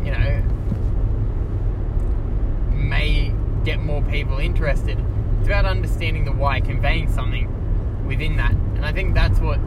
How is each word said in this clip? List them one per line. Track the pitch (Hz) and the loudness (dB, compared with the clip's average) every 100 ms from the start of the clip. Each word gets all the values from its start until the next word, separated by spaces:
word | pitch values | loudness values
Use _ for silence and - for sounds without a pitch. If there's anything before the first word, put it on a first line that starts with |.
you | - | -2
know, | - - - - - - - - - - - - - - - - - - - - - - - - - - | 0 2 2 0 0 -2 -2 0 0 0 0 -2 -2 -2 -2 -2 -2 -2 0 0 -2 -2 -2 -2 -2 0
may | - - 143 - 147 147 - - - | 0 0 0 2 2 2 0 -2 0
get | - - | 0 -2
more | 151 147 | -2 0
people | 143 147 143 135 | 0 -2 -2 -2
interested. | - - 143 131 - - - - - - | 0 0 2 0 0 -2 -2 -2 0 2
It's | - | 2
about | 202 196 | 4 2
understanding | 190 - - - - - | 2 0 -2 0 0 0
the | |
why, | 135 139 131 | 0 0 0
conveying | - 135 139 160 156 | 0 0 0 0 0
something | - 165 - - - - - - - - | 0 -2 -2 -4 -4 -2 -2 -2 -4 -4
within | - - - | -2 0 2
that. | - | 2
And | - - - 151 | 2 0 0 -2
I | |
think | 180 190 | 0 2
that's | - - - | 4 4 4
what | 160 151 | 2 0